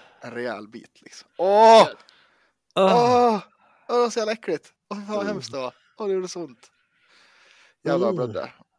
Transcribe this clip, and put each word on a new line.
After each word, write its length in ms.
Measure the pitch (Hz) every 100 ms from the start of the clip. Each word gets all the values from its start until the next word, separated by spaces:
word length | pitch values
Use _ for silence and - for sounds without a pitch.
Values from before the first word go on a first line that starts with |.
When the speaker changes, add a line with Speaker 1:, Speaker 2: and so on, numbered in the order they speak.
| - _
Speaker 1:
en 100 | 123
rejäl 380 | 117 120 101 104
bit, 340 | 113 - _
liksom. 260 | - - - -
Åh! 420 | 185 202 220 226 147
Speaker 2:
Gött. 160 | 107 _ _ _ _ _ _ _
Speaker 3:
Ugh. 200 | - 190
Speaker 1:
Åh! 400 | 240 240 247 240 214 - _ _ _ -
Åh, 80 | 240
det 60 |
var 80 | 240
så 80 | 220
jävla 140 | 214
äckligt. 400 | 220 - 156 _ _ -
Åh, 120 | 202
fy 60 | 202
fan 80 | 214
vad 80 |
Speaker 3:
Ugh. 80 | 202
Speaker 1:
hemskt 200 | 202 -
det 60 | 139
var. 160 | 127 - _ -
Åh, 100 | 214
det 60 |
gjorde 160 | 190 180
så 120 | 185
ont. 260 | 156 117 _ _ _ _ _ _ _ _ _ _ _ _
Jävlar, 240 | - 139 202
jag 60 | 180
Speaker 3:
Ugh. 80 | 123
Speaker 1:
blödde. 260 | 107 - - _